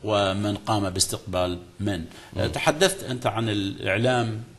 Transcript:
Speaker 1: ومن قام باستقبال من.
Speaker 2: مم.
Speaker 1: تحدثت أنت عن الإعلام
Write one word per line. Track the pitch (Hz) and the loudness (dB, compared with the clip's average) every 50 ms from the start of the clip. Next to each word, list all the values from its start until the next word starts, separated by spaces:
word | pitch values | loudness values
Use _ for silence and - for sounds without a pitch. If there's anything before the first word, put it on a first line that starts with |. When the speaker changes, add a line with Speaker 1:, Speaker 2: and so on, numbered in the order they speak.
| - | 0
Speaker 1:
ومن | 107 107 101 101 98 95 101 104 104 101 98 | 2 2 4 4 4 2 0 0 0 -2 -2
قام | - - 110 104 101 95 | 0 0 0 2 2 0
باستقبال | 90 95 - - - 104 - - 92 90 90 90 90 87 - - - - | 0 0 0 0 -2 -8 -8 -4 0 0 0 0 -2 -4 -8 -16 -10 -6
من. | 101 101 101 85 80 - - - - - - | -4 -2 -2 -2 -6 -10 -12 -18 -20 -12 -4
Speaker 2:
مم. | - 120 117 | -2 -2 -2
Speaker 1:
تحدثت | - 139 - 165 147 156 190 185 190 - - | -2 2 2 2 4 4 4 2 2 0 -6
أنت | - 127 123 - 120 | -8 -8 -2 -2 -2
عن | 98 113 113 113 | 0 0 -2 0
الإعلام | 107 104 98 98 - - - 98 95 107 117 127 127 123 117 113 110 110 117 - - | 0 -2 -2 -4 -4 -4 -2 0 0 2 2 2 2 2 0 0 -2 -6 -8 -12 -18